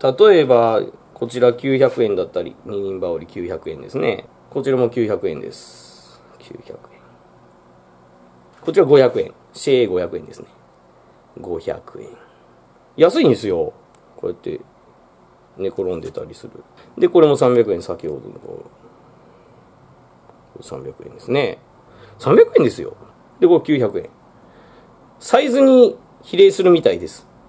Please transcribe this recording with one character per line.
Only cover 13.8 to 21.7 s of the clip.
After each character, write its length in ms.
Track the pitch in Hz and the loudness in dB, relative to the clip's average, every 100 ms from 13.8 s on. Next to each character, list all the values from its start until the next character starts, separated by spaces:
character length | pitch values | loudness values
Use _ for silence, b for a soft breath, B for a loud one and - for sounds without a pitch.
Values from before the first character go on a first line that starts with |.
| _ _ _ - | _ _ _ -12
こ 100 | - | -12
う 40 | |
や 20 | |
っ 40 | 87 | -10
て 240 | - 80 - _ _ _ _ _ _ _ _ - | -12 -14 -16 _ _ _ _ _ _ _ _ -10
寝 120 | 95 | -8
転 160 | - 92 | -6 -6
ん 60 | 87 | -8
で 100 | 82 | -10
た 140 | - | -14
り 100 | - | -14
す 140 | - - | -16 -20
る。 160 | - - b b - | -20 -20 b b -2
で、 100 | 175 | 2
こ 120 | 180 | 4
れ 80 | 151 | 4
も 80 | 135 | 4
三 180 | 127 | 2
百 180 | 123 110 | 2 2
円、 80 | 87 | -2
先 280 | 87 85 80 | -6 -10 -10
ほ 60 | |
ど 140 | 71 53 | -12 -14
の。 120 | - - - - _ - _ _ _ _ _ _ _ _ _ _ _ _ _ - _ _ - | -20 -18 -18 -20 _ -20 _ _ _ _ _ _ _ _ _ _ _ _ _ -20 _ _ -20
三 220 | - 67 | -16 -14
百 220 | 67 - - | -16 -18 -20
円 80 | |
で 60 | - | -16
す 100 | - | -4
ね。 280 | 131 117 - _ | -2 -2 -6 _